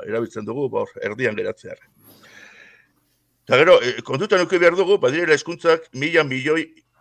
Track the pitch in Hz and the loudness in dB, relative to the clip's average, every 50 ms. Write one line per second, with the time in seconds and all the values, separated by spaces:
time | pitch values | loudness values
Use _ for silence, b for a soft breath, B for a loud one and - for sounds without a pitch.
0 | - - 107 117 117 - - 113 104 107 113 139 143 123 110 104 101 - - - | -10 -6 -4 -4 -4 -6 -8 -10 -10 -8 -6 -6 -6 -4 -4 -4 -6 -6 -8 -10
1 | - 101 107 123 127 113 107 104 95 98 - - - 92 - - _ _ _ _ | -8 -8 -6 -2 -4 -2 -2 -2 -6 -6 -8 -10 -14 -16 -16 -16 _ _ _ _
2 | _ - B B B B B B B B B B B B B B B B B _ | _ -20 B B B B B B B B B B B B B B B B B _
3 | _ _ _ _ _ _ _ _ _ - 131 127 160 180 180 160 120 123 107 113 | _ _ _ _ _ _ _ _ _ 0 2 4 8 8 8 6 6 2 -4 -6
4 | 117 - 131 135 196 208 208 185 175 165 185 175 175 170 170 185 185 175 208 196 | -6 -6 -4 -4 -2 0 0 0 2 0 2 0 2 0 0 -2 0 2 2 2
5 | 131 123 143 165 175 160 151 139 - 165 170 - - 165 160 160 160 - - 131 | 2 0 0 -2 2 2 0 0 0 -6 -12 -2 0 0 0 0 -2 -10 -8 -6
6 | 143 165 - 165 151 139 131 131 127 151 156 165 - - _ _ _ _ _ _ | -6 0 0 0 0 0 -4 -4 -2 -2 -2 -2 -2 -6 _ _ _ _ _ _